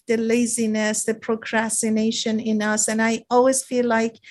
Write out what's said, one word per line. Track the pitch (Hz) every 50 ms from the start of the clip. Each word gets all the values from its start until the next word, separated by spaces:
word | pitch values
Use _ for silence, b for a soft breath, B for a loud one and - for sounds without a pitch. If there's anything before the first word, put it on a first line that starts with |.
| _ -
the | 226
laziness, | 226 226 226 226 240 240 226 226 - 226 220 214 220 214 214 220 220 -
the | - 226
procrastination | 226 - - 226 220 - - - 220 226 220 - - - 220 220 214 220 226 233 - - 233 220 220
in | - 220 214 214
us. | 208 214 214 220 - -
And | 220 220
I | 226 226 226 220 - _
always | 240 247 247 262 262 262 -
feel | - 254 247 247
like | 240 226 226 226 233 226 - B B